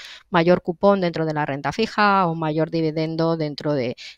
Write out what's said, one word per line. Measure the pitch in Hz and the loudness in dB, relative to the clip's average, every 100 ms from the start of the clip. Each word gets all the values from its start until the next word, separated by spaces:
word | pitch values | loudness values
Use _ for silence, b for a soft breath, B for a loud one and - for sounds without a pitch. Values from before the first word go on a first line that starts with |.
| B B B | B B B
mayor | 180 165 180 | 2 4 2
cupón | - 165 202 196 | 0 0 2 4
dentro | 175 160 | 2 -2
de | 160 | -2
la | 151 147 | -2 -2
renta | 139 143 | -2 -4
fija | 143 220 - 208 196 180 | -2 -2 2 2 4 2
o | |
mayor | 165 160 156 156 | 0 -2 0 0
dividendo | 165 160 156 160 160 165 165 | 0 -2 -2 -4 0 0 0
dentro | 151 143 151 | -2 -4 -2
de | 147 120 120 B | 0 -2 -6 B